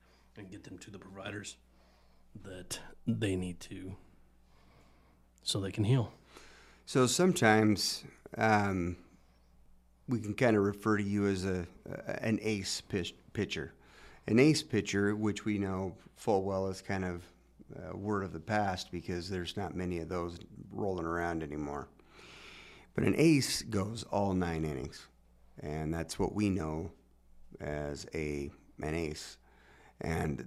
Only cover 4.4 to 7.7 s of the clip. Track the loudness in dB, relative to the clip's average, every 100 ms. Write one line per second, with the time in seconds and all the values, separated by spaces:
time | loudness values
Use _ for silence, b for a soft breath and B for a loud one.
4.4 | _ b b b b b b b b _
5.4 | -4 -2 -2 0 4 4 4 -6 B B
6.4 | B B B B 0 4 6 6 4 6
7.4 | 8 8 8